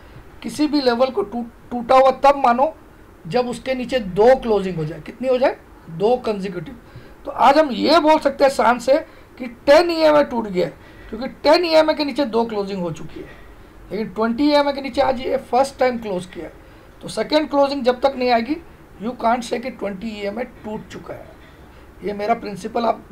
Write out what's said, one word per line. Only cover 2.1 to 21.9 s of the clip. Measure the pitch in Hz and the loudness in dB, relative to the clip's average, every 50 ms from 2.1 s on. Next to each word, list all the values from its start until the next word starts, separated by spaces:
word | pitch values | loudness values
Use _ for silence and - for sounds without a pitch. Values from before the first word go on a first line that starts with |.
| 254 262 | 4 4
तब | - 277 277 | 4 4 4
मानो | 277 262 240 240 254 277 320 - - - - - - - - - - - | 4 2 2 2 2 0 0 -2 -6 -20 -20 -20 -20 -20 -20 -20 -18 -10
जब | 165 175 247 247 247 | -4 -2 -2 -2 -2
उसके | 240 - - 262 262 | -6 -8 -6 -6 -6
नीचे | 254 247 240 269 254 | -6 -4 -4 -4 -4
दो | 208 180 165 196 214 247 262 | -4 -2 2 4 6 6 6
क्लोजिंग | - - 233 214 196 185 185 175 | 4 4 0 0 0 0 -2 -4
हो | 160 156 | -6 -6
जाए। | 151 160 156 | -8 -8 -12
कितनी | - - - - 247 | -14 -16 -12 -6 -2
हो | 262 254 | -2 0
जाए? | 247 262 339 415 - - - - - - - | 2 0 0 -2 -4 -12 -20 -20 -20 -20 -14
दो | 165 165 196 226 247 | -8 -2 0 0 0
कंसेक्यूटिव। | 240 - 226 208 196 185 196 175 175 160 - - - - - - - - - - - - | 0 -2 -4 -6 -4 -6 -8 -8 -10 -12 -14 -16 -20 -20 -20 -20 -20 -20 -20 -20 -18 -14
तो | - | -10
आज | - - - 254 285 | -2 2 4 4 6
हम | 311 311 277 | 6 4 2
ये | 220 196 196 240 311 339 | 0 -2 2 4 4 4
बोल | 302 311 311 311 | 6 6 4 4
सकते | - 285 277 - 285 | 4 0 0 2 2
हैं | 269 | 2
शान | 269 - - - 247 240 | 2 4 2 2 2 2
से | - 262 190 - - - - - - - - - | 2 2 2 2 2 -4 -18 -20 -20 -20 -14 -12
कि | 254 233 - - - | -12 -12 -12 -2 4
टेन | 277 285 330 349 339 | 6 6 6 6 4
ईएमए | 330 320 320 302 302 294 285 | 0 2 4 6 6 6 4
टूट | - 254 226 214 | 2 0 -4 -4
गया | 202 180 175 170 | -4 -2 -2 -2
है, | - - - - - - - - - | -2 -4 -10 -20 -20 -20 -20 -18 -14
क्योंकि | 226 220 262 - - - - | -12 -10 -10 -10 -8 -2 2
टेन | 285 311 359 359 | 4 4 4 4
ईएमए | 330 320 311 311 311 311 | 4 4 4 4 4 2
के | - 302 | 0 -2
नीचे | 285 233 294 285 | -4 -2 -2 -2
दो | 220 208 233 233 | 0 0 -2 -2
क्लोजिंग | 233 220 202 196 190 202 190 | -2 -2 -6 -6 -4 -6 -6
हो | 175 170 | -6 -6
चुकी | 156 - 156 - - - | -6 -8 -12 -14 -14 -14
है, | - - - - - - - - - - - - - - | -16 -16 -18 -20 -20 -20 -20 -20 -20 -20 -20 -20 -16 -10
लेकिन | 180 214 220 185 | -8 -8 -8 -6
ट्वेंटी | - 220 220 233 233 233 294 | -4 -2 -2 -2 0 0 2
ईएमए | 294 294 285 285 285 277 | 4 4 4 2 2 -2
के | 277 | -4
नीचे | 269 269 - 285 | -6 -4 0 0
आज | 262 269 254 240 | 2 2 0 -2
ये | 254 - 269 - - - | -2 -4 -4 -4 -2 0
फर्स्ट | 240 247 269 269 - - | 2 2 2 2 0 0
टाइम | 262 254 240 233 | 0 0 0 -2
क्लोज | 226 214 185 180 180 | -6 -6 -6 -6 -8
किया | - - 180 156 | -10 -14 -14 -14
है। | - - - - - - - - - - - | -16 -16 -20 -20 -20 -20 -20 -20 -20 -20 -16
तो | - 175 | -14 -10
सेकंड | - 214 220 214 302 302 311 - | -6 -6 -4 0 0 0 0 0
क्लोजिंग | 285 285 277 277 285 277 233 | 2 2 2 2 0 -2 0
जब | 247 247 247 | -2 0 0
तक | - 269 269 | 0 -2 -2
नहीं | 247 247 247 | 0 0 0
आएगी, | 240 233 226 254 320 349 - - - - - - - - | 0 0 0 -2 -6 -8 -10 -18 -20 -20 -20 -20 -16 -10
you | 185 240 247 | -10 -10 -8
can't | - - 226 240 254 233 | -2 -2 0 0 0 -2
say | - 254 233 | -6 -8 -8
कि | 240 262 | -8 -10
ट्वेंटी | 247 - - 202 202 185 226 226 | -10 -8 -8 -8 -8 -8 -10 -10
ईएमए | 208 208 202 202 208 233 254 247 - - - | -10 -8 -8 -8 -6 -8 -10 -10 -12 -16 -14
टूट | 214 214 220 214 | -12 -12 -12 -12
चुका | - - 170 - - - | -14 -18 -18 -16 -16 -16
है। | - - - - - - - - - - - - - - - | -16 -18 -20 -20 -20 -20 -20 -20 -20 -20 -20 -20 -20 -20 -20